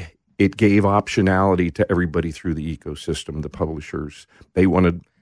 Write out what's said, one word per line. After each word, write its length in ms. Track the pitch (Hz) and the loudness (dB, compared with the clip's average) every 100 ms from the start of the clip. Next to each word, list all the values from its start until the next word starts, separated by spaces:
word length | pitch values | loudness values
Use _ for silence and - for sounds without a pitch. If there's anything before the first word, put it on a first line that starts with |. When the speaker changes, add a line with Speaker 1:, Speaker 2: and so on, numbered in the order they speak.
| 85 _ _ - | -16 _ _ 0
Speaker 1:
it 180 | 101 - | 0 2
gave 260 | 107 101 | 2 4
optionality 880 | 98 101 - - 98 92 98 90 87 | 4 2 0 0 2 4 2 2 0
to 160 | 78 104 | -2 -2
everybody 400 | 90 87 85 82 | 0 0 -2 -4
through 240 | 76 87 78 | -6 -6 -4
the 220 | 78 76 | -6 -8
ecosystem, 640 | - 73 - 76 - 76 | -10 -12 -8 -8 -8 -10
the 60 | 76 | -10
publishers. 760 | - 80 78 73 76 76 - - _ _ | -6 -6 -6 -10 -10 -10 -12 -20 _ _
They 120 | - 95 | 2 4
wanted 300 | 87 90 85 | 4 2 0
Speaker 2:
It's 100 | - _ | -10 _